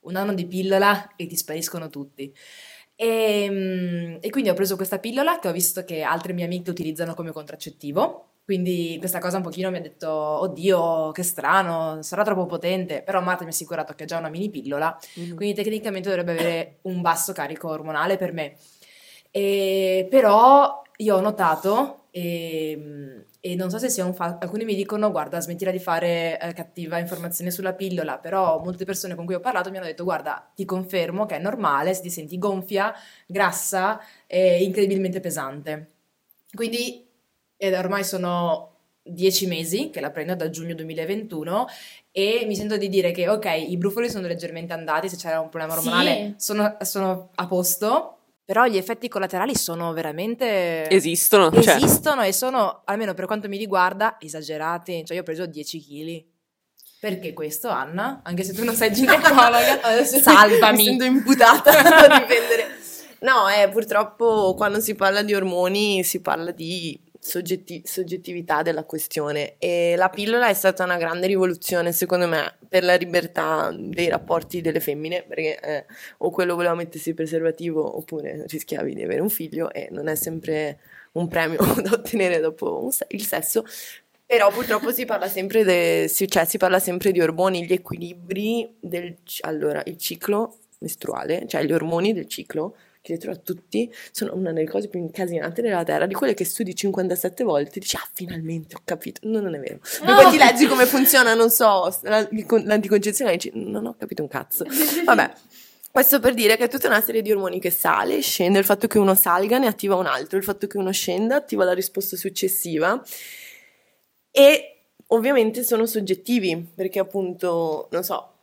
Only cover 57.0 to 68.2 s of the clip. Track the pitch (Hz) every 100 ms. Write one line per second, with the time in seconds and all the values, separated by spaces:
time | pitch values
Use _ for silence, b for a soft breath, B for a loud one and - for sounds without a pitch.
57 | 220 185 170 - 151 - 240 135 135 175
58 | 233 277 - 175 190 202 233 226 226 202
59 | 262 302 320 269 240 240 240 269 233 226
60 | 277 269 - 302 214 233 226 214 214 254
61 | 254 262 233 262 226 285 294 311 311 320
62 | 294 285 240 240 - 226 208 - B B
63 | B - 254 254 196 208 196 202 214 208
64 | 208 - 233 220 190 185 208 208 220 202
65 | 190 202 208 202 190 175 180 202 208 190
66 | 185 185 175 165 170 175 165 180 165 143
67 | _ - - 180 175 - - - - -
68 | 170 180